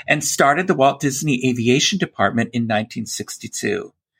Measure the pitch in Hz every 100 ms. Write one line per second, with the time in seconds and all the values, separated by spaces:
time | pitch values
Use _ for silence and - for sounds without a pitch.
0 | - 147 - - 143 147 185 151 135 -
1 | 143 127 156 127 127 123 117 131 - 190
2 | 190 - 98 117 113 120 117 107 110 -
3 | 110 - 104 - 110 - 113 95 - _
4 | _ _